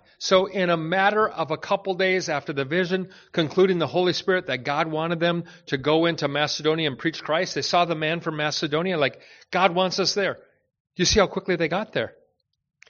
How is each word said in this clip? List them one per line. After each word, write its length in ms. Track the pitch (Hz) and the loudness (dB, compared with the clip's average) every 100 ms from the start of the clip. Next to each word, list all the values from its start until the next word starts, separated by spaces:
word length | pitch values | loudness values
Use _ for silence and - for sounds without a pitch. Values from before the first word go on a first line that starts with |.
| _ _ | _ _
So 280 | - 190 190 | 2 4 4
in 240 | 202 180 | 0 0
a 60 | 165 | 0
matter 520 | 160 185 196 214 220 | 0 2 2 4 0
of 220 | 160 151 | -2 -4
a 80 | 151 | -4
couple 360 | - 196 196 | -2 -2 -2
days 340 | 180 185 185 165 | 0 0 0 -2
after 240 | 147 - | -4 -4
the 120 | 139 | -4
vision, 460 | 131 175 175 185 180 - _ | -2 -2 0 -2 -4 -14 _
concluding 460 | - 151 - 190 180 | -2 0 2 4 2
the 80 | 139 | 0
Holy 260 | 175 180 | 0 0
Spirit 340 | - - 185 175 | 0 0 0 -2
that 180 | 127 | -4
God 220 | 123 143 165 | -2 -2 -2
wanted 340 | 156 165 170 | -2 -2 0
them 240 | 170 170 165 - - | 0 0 -6 -16 -6
to 120 | 139 | -2
go 280 | 143 160 170 | 2 4 2
into 220 | 160 143 | 0 -2
Macedonia 600 | 143 147 - 151 160 151 | -2 -2 0 0 0 -2
and 100 | 123 | -4
preach 240 | 165 156 | -6 -6
Christ, 320 | - 160 185 | -2 -2 -2
they 80 | 143 | -4
saw 220 | - 202 | 0 0
the 100 | 170 | 2
man 260 | 156 156 170 | 0 -2 -2
from 160 | 165 151 | -4 -4
Macedonia, 600 | 151 - 160 151 185 170 | -4 -2 -2 0 0 0
like, 220 | 131 - - - _ | 0 -2 -16 -20 _
"God 240 | 180 190 | 2 2
wants 240 | 175 185 196 | 4 0 0
us 160 | 170 | -2
there." 240 | 208 180 120 _ _ _ _ _ - | 0 -2 -4 _ _ _ _ _ -2
You 80 | |
see 140 | 170 214 | 2 4
how 80 | 185 | 2
quickly 300 | 190 190 170 | 0 -2 0
they 120 | 160 | 0
got 240 | 180 220 | -2 -4
there? 220 | 135 110 - _ _ _ _ _ _ | -4 -4 -10 _ _ _ _ _ _